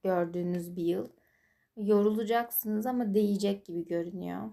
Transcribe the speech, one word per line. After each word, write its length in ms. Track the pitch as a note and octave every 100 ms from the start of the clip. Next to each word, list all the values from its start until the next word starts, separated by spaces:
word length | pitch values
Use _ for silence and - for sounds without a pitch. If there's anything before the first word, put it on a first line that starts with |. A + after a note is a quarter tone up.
gördüğünüz 720 | F#3+ F3+ E3+ F3 F3 F3 F3 F3
bir 80 |
yıl. 260 | E3+ F#3 A#3+ - _ _ _ _ _ -
Yorulacaksınız 1080 | G#3 G#3 G#3 G#3+ G#3+ A#3 A#3 - G#3+ G#3+ A#3+
ama 280 | B3 A3+
değecek 520 | G3+ G#3 G3+ G3+ G3 -
gibi 200 | F3 E3+
görünüyor. 560 | E3+ E3+ F3 F3+ F3+ G#3+